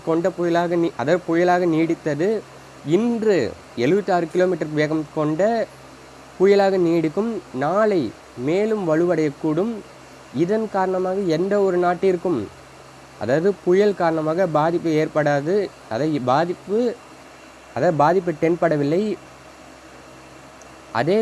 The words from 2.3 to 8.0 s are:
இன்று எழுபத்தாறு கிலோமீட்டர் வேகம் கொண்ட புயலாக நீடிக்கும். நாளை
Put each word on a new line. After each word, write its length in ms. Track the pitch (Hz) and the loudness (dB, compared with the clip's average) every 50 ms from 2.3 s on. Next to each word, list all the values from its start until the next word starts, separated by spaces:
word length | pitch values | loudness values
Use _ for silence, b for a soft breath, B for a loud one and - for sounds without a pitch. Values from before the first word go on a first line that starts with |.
| 226 208 - - - - - - - - - 143 151 | -2 -4 -6 -10 -16 -20 -20 -20 -20 -14 -4 0 0
இன்று 400 | 208 226 240 233 233 208 220 202 170 123 95 85 - - - - - 117 | 0 2 0 -2 0 0 2 2 2 2 -2 -4 -8 -16 -12 -4 -2 0
எழுபத்தாறு 420 | 131 170 202 196 - 190 175 170 160 - | 2 2 2 2 0 0 0 0 -2 0
கிலோமீட்டர் 380 | 180 180 185 185 165 165 151 151 151 | 0 0 0 0 -2 -4 -4 -2 -2
வேகம் 240 | 151 151 156 160 156 147 - 160 | 0 0 -2 -4 -4 -6 -4 -4
கொண்ட 240 | 151 151 156 156 185 214 233 226 202 - - - - - - - - - - - - - - - | -2 -2 0 0 0 0 0 -2 -4 -6 -8 -14 -20 -20 -20 -20 -20 -20 -20 -20 -20 -18 -4 0
புயலாக 420 | 185 196 202 202 196 196 190 190 175 | 2 4 6 6 4 4 2 2 2
நீடிக்கும். 440 | 165 165 170 160 160 151 - 208 233 226 196 - - - 127 139 | 2 2 2 0 0 -2 -2 -4 -4 -4 -8 -10 -10 -6 -4 -2
நாளை 380 | 147 175 202 220 214 202 180 | -2 0 2 2 2 2 0